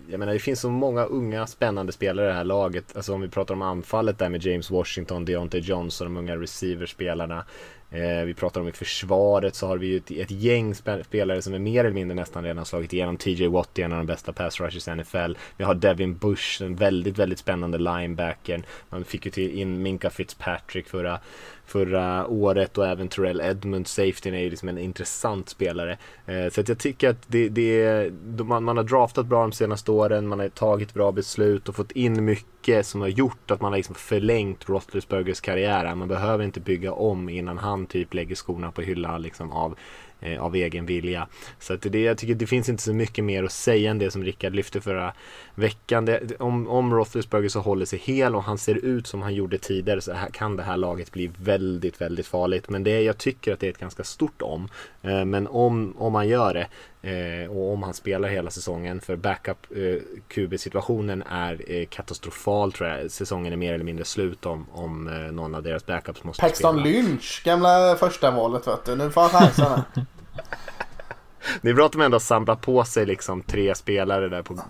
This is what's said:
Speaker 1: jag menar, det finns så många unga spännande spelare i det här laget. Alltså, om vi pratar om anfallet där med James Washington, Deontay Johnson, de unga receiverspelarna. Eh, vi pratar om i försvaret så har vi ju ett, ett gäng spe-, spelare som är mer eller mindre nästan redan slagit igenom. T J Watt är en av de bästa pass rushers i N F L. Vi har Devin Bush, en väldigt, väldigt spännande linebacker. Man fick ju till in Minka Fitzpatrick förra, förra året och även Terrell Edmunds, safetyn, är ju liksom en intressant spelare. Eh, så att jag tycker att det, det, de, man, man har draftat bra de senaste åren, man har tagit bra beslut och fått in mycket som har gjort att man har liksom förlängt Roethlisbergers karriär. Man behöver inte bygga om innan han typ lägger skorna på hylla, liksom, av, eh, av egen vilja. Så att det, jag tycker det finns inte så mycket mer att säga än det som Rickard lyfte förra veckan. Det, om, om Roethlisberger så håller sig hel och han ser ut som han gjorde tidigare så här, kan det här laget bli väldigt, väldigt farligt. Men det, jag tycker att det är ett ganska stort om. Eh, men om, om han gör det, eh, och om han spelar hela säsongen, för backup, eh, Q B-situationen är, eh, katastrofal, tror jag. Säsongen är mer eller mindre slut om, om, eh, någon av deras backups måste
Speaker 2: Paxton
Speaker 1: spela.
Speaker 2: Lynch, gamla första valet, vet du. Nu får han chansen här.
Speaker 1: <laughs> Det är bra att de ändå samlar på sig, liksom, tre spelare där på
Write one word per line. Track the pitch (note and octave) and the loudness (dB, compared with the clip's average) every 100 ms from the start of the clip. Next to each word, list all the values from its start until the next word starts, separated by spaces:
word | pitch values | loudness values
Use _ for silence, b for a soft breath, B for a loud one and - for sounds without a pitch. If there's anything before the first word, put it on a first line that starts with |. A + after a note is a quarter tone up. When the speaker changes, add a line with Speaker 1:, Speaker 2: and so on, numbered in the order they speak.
| C#2+ | -8
Speaker 1:
jag | F#2+ | -6
menar, | G#2 | -2
det | G#2 | -2
finns | C#3 B2+ | -2 -2
så | B2 | -2
många | B2 C3+ A#2+ A#2 | 0 0 0 0
unga | C3+ A#2 G#2+ A2 | -2 -2 -4 -6
spännande | - A#2+ G2 F#2 | -2 -2 0 -4
spelare | - G2 F#2 G2+ | -2 -2 2 0
i | |
det | F2+ | 0
här | |
laget. | F2+ G2 F#2+ F2+ - - | 0 0 0 -2 -8 -10
Alltså, | G2 | -6
om | G2 | -4
vi | F#2 | -4
pratar | G2 F#2+ | -4 -4
om | F#2+ | -2
anfallet | F#2+ F2+ F2 A2 A2 G2+ | -2 -4 -2 0 0 0
där | F2+ | -2
med | F2 | 0
James | F2+ F2 E2+ | 0 -2 0
Washington, | F#2 F2 - E2 F2+ F2 | -2 -2 -6 -6 -6 -2
Deontay | F2 F2 F2+ | -2 -2 -4
Johnson, | F2 F#2 F2 - F2 | -2 -2 -2 -6 -6
de | F2+ | -6
unga | F2 E2 | -6 -6
receiverspelarna. | E2+ - F#2 F2 F2 - F2+ E2 E2 E2+ - B B B - | -8 -6 -4 -4 -6 -6 -4 -4 -4 -6 -10 B B B -12
Eh, | E2 E2+ F2 E2+ | -4 -2 0 -2
vi | |
pratar | E2+ F2+ F2+ | -2 -2 -2
om | F2 | -6
i | |
försvaret | - - - F#2 F#2+ G2+ G2+ F#2+ - | -6 -8 -6 0 4 6 4 2 -2
så | F#2+ | -4
har | F#2 | -2
vi | F#2 | 0
ju | F#2 | -2
ett, | - | -4
ett | D2+ F#2 | -8 -6
gäng | G2 A2+ A#2+ A2 | 0 2 4 2
spe-, | G2+ - G2+ | -2 -4 -6
spelare | - G#2+ F#2+ F#2 | -2 0 0 0
som | F#2+ | -2
är | F#2+ | -4
mer | G#2 A#2+ A#2 | 0 4 4
eller | |
mindre | G2 F2+ F2+ | 2 -2 -4
nästan | E2+ E2+ | -6 -6
redan | E2+ E2+ D#2+ | -6 -6 -6
slagit | F2 E2 | -6 -2
igenom. | F2+ F2+ F2 | -2 -2 -2
T | - | -2
J | F2+ F2 | 2 4
Watt | F2 - - | 4 0 -2
är | |
en | F2 | -2
av | E2 | -2
de | E2 | -4
bästa | E2 - | -4 -6
pass | - F2 - | -6 -6 -4
rushers | F2 F2 E2+ | -6 -6 -8
i | |
N | E2 | -8
F | E2 F#2 | -4 -2
L. | E2+ E2 B - | -2 -4 B -4
Vi | |
har | G2 | 0
Devin | F#2 G2 F2 F#2 E2+ | 4 4 4 0 0
Bush, | G#2+ F#2+ - - | 0 0 -2 -4
en | F#2+ F2+ | -4 2
väldigt, | G2+ F#2 F#2 G2 | 2 4 0 0
väldigt | F#2+ F2+ | 0 0
spännande | - F2+ F2 E2+ | -2 -2 -2 -2
linebacker. | F2 F2 F2 E2+ E2+ D#2 - E2+ E2+ B - | 0 -2 -4 -2 -4 -4 -6 -6 -6 B -12
Man | F#2 | -10
fick | F2 F#2 F#2+ | -8 -8 -6
ju | |
till | F#2+ F#2 | -4 -2
in | F2+ F#2+ F2+ | -2 -4 -2
Minka | F#2+ F#2+ F#2 | -2 -2 -4
Fitzpatrick | - F2+ - - E2+ - F#2 - | -4 -10 -6 -6 -6 -6 -10 -8
förra, | F#2 F2 F2 B B B B - | -6 -4 -6 B B B B -6
förra | G2+ F#2 F#2 F#2 F#2 F#2 | -2 2 2 2 0 -2
året | G#2+ G2+ F#2+ F#2+ - | 2 4 4 2 0
och | F#2+ | 0
även | F2+ F#2 | 0 -4
Terrell | - F#2 F2+ | 0 0 0
Edmunds, | E2+ G2 G2+ F#2+ F2+ | -2 -2 -2 -4 -4
safetyn, | - F#2+ F2+ G2 | 0 0 0 -4
är | F#2 | -2
ju | F2+ | -4
liksom | E2+ F#2 | -4 -8
en | F2+ | -6
intressant | F#2 F2+ F2 - A#2 G2+ F#2 | -6 -6 -8 -4 -4 -4 -8
spelare. | - F#2 E2+ E2+ F2 b b - | -4 -2 -2 -6 -6 b b -8
Eh, | F#2 F2+ | -4 -2
så | - | -2
att | G#2+ | 0
jag | A#2 | 0
tycker | C#3+ C3 C3 | -2 2 2
att | A#2+ - | 2 0
det, | A#2 A2+ | 2 4
det, | G#2+ A2+ A2+ A2 A2 G2 | 4 4 4 4 4 0
de, | F2 G2 A#2 A2+ | -4 -10 -6 0
man, | A#2 | 0
man | A#2 A#2 | 2 0
har | |
draftat | A2 C3 A#2+ - A#2+ | 4 4 4 2 2
bra | A#2+ | 4
de | A2 | 2
senaste | G#2 A2 G#2 - | 2 0 0 2
åren, | G#2+ G#2 G#2+ G#2 | 4 4 2 0
man | G2+ | -2
har | G2 | -4
tagit | - G#2+ G#2 G#2 | 0 2 2 0
bra | G#2 G2+ | 2 2
beslut | G2 F#2+ - G#2 G2+ - | 2 -4 2 4 4 0
och | G2 | -6
fått | G#2 | -4
in | C3+ A#2+ A2+ G#2+ | 0 2 4 4
mycket | G#2 - - - A2+ G2 | 2 -2 -4 4 4 4
som | G#2 | -2
har | G2 | 0
gjort | G2 C3+ - - | 2 2 0 -2
att | G2+ | 0
man | G2+ | 0
har | G2 | -2
liksom | F#2 F2+ | -4 -10
förlängt | - G#2 G#2+ A#2 G2+ F#2 - | -2 0 2 2 0 -6 -2
Roethlisbergers | G2 - G2+ - F#2+ F#2 F#2 | -2 0 -6 -2 -2 -2 -4
karriär. | - F#2 G2+ G2+ E2+ F2 | -2 0 2 2 0 -4
Man | F#2 | -2
behöver | F#2 G#2 A2 | -2 0 0
inte | G#2 F#2+ | 0 -4
bygga | F#2 F2+ F#2 | -2 -2 -2
om | - A2 F#2+ F2+ | 0 0 0 -4
innan | F2 F2 F2 | -6 -6 -4
han | G2+ G2 F#2 | -4 -4 -2
typ | F#2 E2+ | -4 -2
lägger | F2+ E2+ F#2 | -4 -4 -8
skorna | - F2 F2 | -6 -6 -6
på | E2 | -6
hylla, | F2 F2 E2 E2+ | -4 -4 -4 -6
liksom, | E2 - E2 | -8 -10 -8
av, | D#2+ E2 D#2+ B B B - | -4 -4 -6 B B B -12
eh, | E2+ D#2 | -8 -4
av | D#2+ F#2 | -2 0
egen | E2+ E2+ E2+ | 0 -2 -4
vilja. | F2 F2 F2 D#2+ B B B | -4 -2 -4 -6 B B B
Så | - | -8
att | F#2+ | -4
det, | G#2 A2 | -2 2
jag | A2+ A2 | 2 0
tycker | A#2 A#2 | -2 -2
det | A2+ | 2
finns | B2+ A#2 | 0 0
inte | A#2 | -2
så | - | 0
mycket | A2 A2 - | 0 0 -2
mer | G#2 G2 | -2 0
att | F#2+ | -2
säga | - - A2+ G#2+ | 0 4 4 4
än | G#2+ | 2
det | G2 | 0
som | G2 | 0
Rickard | F#2 - F#2+ G2 | -4 -4 -4 -2
lyfte | F#2+ G2+ | -2 -4
förra | G2+ F#2 F2+ - B B B - | -4 -2 -4 -8 B B B 0
veckan. | G#2+ G#2+ - A#2 A2+ | 0 0 0 2 4
Det, | - A2+ A#2+ | 2 0 -4
om, | B2 B2 A#2 | 0 0 2
om | B2 B2 | 2 4
Roethlisberger | A#2 G#2+ A#2+ G#2+ G#2+ G#2 | 4 2 -2 0 2 2
så | G#2 | 0
håller | G2 F#2+ F2+ | 0 0 0
sig | F#2 | -4
hel | - C3+ B2+ A2+ | 0 2 4 2
och | |
han | F#2+ G#2 | -2 -2
ser | - A2+ | 0 0
ut | B2+ B2 A#2 | 2 -2 -4
som | G2 | -6
han | G2+ G2+ | -4 -2
gjorde | F#2 F#2+ | -2 -2
tidigare | - F#2+ F#2 G2 | -2 -2 0 -2
så | F2+ | -2
här, | F2 G2 | -6 -8
kan | - G#2+ G2 | -4 -4 -2
det | |
här | F2+ F#2 | -2 -2
laget | F#2 F2 E2+ | -2 -2 -6
bli | F#2 F2 F2+ | -6 -6 -4
väldigt, | F#2 G2 F#2+ F2+ F2 - | 0 2 2 -2 -4 -4
väldigt | E2+ F2 - | -6 -4 -4
farligt. | F2+ F2+ F#2 - | 0 0 0 -2
Men | G2+ | -2
det, | G2 A2 | 2 4
jag | A2 G#2 | 2 2
tycker | - B2+ - | -2 -2 -4
att | F#2+ | -2
det | F#2+ | -4
är | |
ett | F2 | -6
ganska | F#2 - | -12 -10
stort | - - D3+ - | -10 -4 -4 -4
om. | - D#2+ G2 B B B | -8 -6 -8 B B B
Eh, | F#2+ F#2+ F#2+ | -2 0 0
men | G2 G2+ | 0 0
om, | B2 A#2+ A#2 G#2 F#2+ | 4 4 4 -2 -2
om | A2+ G#2+ | 0 2
han | G#2 | 4
gör | A#2+ G#2+ | 4 4
det, | F2 F2 b b - F#2+ | 2 -4 b b -14 -8
eh, | F#2 F2 E2+ F2 | -6 -4 -6 -6
och | G2+ F#2+ | -4 -2
om | G#2 | -2
han | F#2+ | -4
spelar | F2 - F#2+ G2 | -6 -4 0 0
hela | G2 E2+ | -2 -4
säsongen, | F2+ F2+ E2+ F2 F#2 | -6 -6 -6 -6 -6
för | - F2 | -6 -2
backup, | G2 F#2 - F#2 - G2 | -2 -2 -4 -8 -8 -4
eh, | F#2+ F2+ - - - | -2 -2 -4 -16 -8
Q | - F#2+ | -4 -2
B-situationen | F#2 - G2 F#2+ A#2 G#2 F#2+ - | -4 -4 -4 0 0 0 -4 -6
är, | F2 F2 E2 - | -4 -4 -6 -6
eh, | F2 E2+ | -4 -4
katastrofal, | - - - E2+ - - G#2 G2+ | -8 -12 -10 -12 -6 0 2 2
tror | - E2+ | 0 -4
jag. | C#2+ D#2+ | -2 -6
Säsongen | - G2 F#2+ F2 | -6 -4 -4 -2
är | E2+ | -2
mer | F2 | -2
eller | E2+ E2 | -2 -4
mindre | E2 E2 | -6 -6
slut | - F#2+ F2 F2+ | -2 -2 -2 -6
om, | D#2+ D#2+ | -6 -8
om, | E2 E2+ D#2+ D#2+ | -10 -8 -6 -6
eh, | |
någon | D#2+ D#2+ E2 D#2+ D#2 | -6 -6 -6 -6 -6
av | |
deras | D#2+ D#2+ - | -4 -4 -4
backups | F2 - D#2+ | -6 -6 -10
måste | E2 - | -10 2
Speaker 2:
Paxton | E3+ - E3 D#3 | 2 4 4 4
Speaker 1:
spela. | C#3+ G#3+ | 4 4
Speaker 2:
Lynch, | A#3 C3 - - E3+ | 4 0 -4 -2 2
gamla | F3 F3+ F3+ F#3 F3 | 6 8 8 8 6
första | F3+ - C#3 | 4 4 4
valet, | B2 A2+ A#2+ B2 | 4 2 2 0
vet | G#2+ - | -2 0
du. | B2+ | 0
Nu | D3 | 2
får | D#3+ | 6
han | E3+ | 8
chansen | F3+ F3+ - C#3+ | 10 10 10 4
här. | C3 B2+ | 4 0
Speaker 1:
<laughs> | - B2+ - - - - - - - - - - - - - B F#3 | -4 -6 -10 -16 -14 -12 -12 -12 -10 -10 -10 -14 -14 -18 -12 B 0
Det | - | 4
är | |
bra | B2 D3+ | 6 6
att | |
de | D#3 | 6
ändå | C#3+ A#2 | 6 6
samlar | - A2+ A2 A2 | 6 4 4 2
på | - B2+ | 4 4
sig, | A#2 - G2+ | 4 2 2
liksom, | F#2+ - F#2 | 0 -4 -6
tre | - G#2 G2 F#2 | -2 0 2 0
spelare | - G2+ F#2+ G2 F#2+ | 0 0 2 2 0
där | F2+ | -4
på | E2+ F2+ | -6 -12